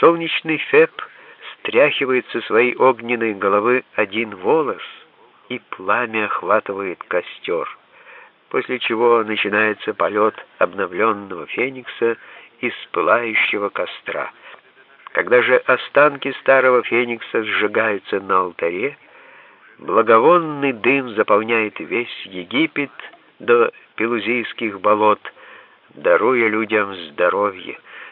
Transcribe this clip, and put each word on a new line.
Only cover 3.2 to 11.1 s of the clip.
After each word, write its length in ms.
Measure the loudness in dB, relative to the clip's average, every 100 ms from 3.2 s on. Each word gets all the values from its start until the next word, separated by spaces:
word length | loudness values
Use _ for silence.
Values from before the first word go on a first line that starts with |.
| -2
головы 500 | 0 2 2 2 0 -2
один 400 | -4 -4 -2 -6 -4
волос, 460 | 0 0 0 -6 -10 -18 -20 _ _ _ -12
и 120 | -12 -12
пламя 560 | -10 -2 -2 0 -4 -4
охватывает 760 | -4 0 0 0 -6 -6 -8
костёр, 640 | -4 -4 -4 -12 -4 -4 -4 -12 _ -20 -20 -20 -20 _ _
после 300 | -6 -4 -4
чего 440 | -4 2 4 4
начинается 720 | 2 -2 0 2 0 0 -6
полёт 400 | -2 -2 2 0 0 -12 -2
обновлённого 880 | -2 -2 -6 0 0